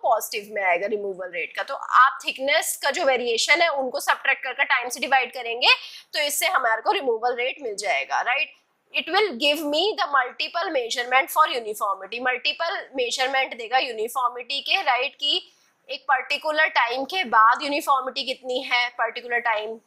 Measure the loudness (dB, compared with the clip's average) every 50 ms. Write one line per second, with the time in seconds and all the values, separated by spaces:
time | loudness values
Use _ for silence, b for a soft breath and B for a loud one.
0 | 2 2 2 2 2 -2 -6 -8 -8 -6 -4 0 2 2 2 2 2 0 -2 -2
1 | -2 -4 -6 -6 -8 -8 -6 -6 -6 -6 -4 -6 -6 -4 -6 -8 -8 -2 2 4
2 | 4 4 2 -2 -8 -8 -6 -4 -2 0 0 0 0 -2 -6 -4 -2 -2 -2 0
3 | 0 0 0 0 0 -2 -2 0 2 2 4 4 2 2 0 -2 -2 -4 -4 -4
4 | 0 0 -2 0 0 -2 -2 -2 -4 -6 -4 -2 0 0 0 0 0 -4 -6 -6
5 | 0 2 2 2 2 0 -6 -8 -8 -6 -4 2 4 4 4 2 B B B B
6 | B B -4 -2 -2 -2 0 0 0 2 2 2 2 2 0 0 0 0 0 0
7 | 0 0 0 0 0 -2 0 0 -2 -4 -4 -6 -8 -8 -6 -4 -2 0 0 0
8 | 0 0 -2 0 0 0 0 0 -2 -4 -8 _ _ _ _ _ _ _ -6 -6
9 | -4 0 2 2 2 0 0 0 2 2 2 2 0 0 0 2 2 2 0 0
10 | -2 2 2 2 2 0 -2 -6 -6 -4 -2 -2 -2 0 -2 -2 -2 -2 -4 -4
11 | -2 2 2 2 2 2 4 4 4 4 2 -2 -4 -6 -6 -4 -2 -2 -2 -2
12 | -6 -10 -6 -4 -2 -2 -2 0 -2 -4 -2 -2 -2 -2 -2 -4 -6 -6 -4 -2
13 | -2 -2 0 0 0 2 2 0 0 -2 -4 -10 -4 0 2 2 2 0 -2 -4
14 | -4 -2 0 0 0 0 -2 -4 -8 -6 -6 -4 -2 0 0 2 2 2 2 2
15 | 2 -2 -4 -4 -2 -2 -2 -2 -4 b b b b b b b _ -12 -12 -6
16 | _ 0 0 2 0 -2 -4 -2 -2 0 2 2 2 2 4 2 2 2 0 -2
17 | -4 -2 -2 -2 0 4 6 8 8 8 6 4 2 -2 -2 0 2 2 2 2
18 | 2 -2 -4 -6 -4 -6 -6 -6 -4 -4 -4 -2 -2 0 2 2 2 0 -2 -2
19 | -2 -2 -4 -6 -6 -2 -2 0 0 0 0 0 -2 -6 -8 -12 _